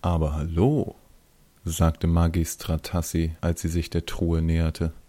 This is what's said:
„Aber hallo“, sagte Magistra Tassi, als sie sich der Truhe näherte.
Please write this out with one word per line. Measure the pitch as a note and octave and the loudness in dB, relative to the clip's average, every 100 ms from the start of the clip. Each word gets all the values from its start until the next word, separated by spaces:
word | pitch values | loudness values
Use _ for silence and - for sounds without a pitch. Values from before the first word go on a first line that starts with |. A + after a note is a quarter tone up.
„Aber | F2+ E2+ D#2 | 0 0 0
hallo“, | C#2+ D#2+ E2 A2+ D3+ - - _ _ _ _ _ _ | -2 -2 2 2 2 -2 -8 _ _ _ _ _ _
sagte | F2 D#2+ E2 D#2 E2+ | -8 2 2 4 2
Magistra | E2+ E2+ E2 E2 - - D#2+ | 4 4 2 -2 -6 -4 -4
Tassi, | - F2+ D#2+ E2 E2 D#2+ | -2 -4 -2 -2 -2 -2
als | E2+ E2 | -4 -2
sie | E2 | -2
sich | E2+ D#2+ | -2 -2
der | - - | -4 -4
Truhe | - E2+ E2 | -4 0 2
näherte. | E2 E2 E2 - E2 - | 2 2 0 0 -6 -6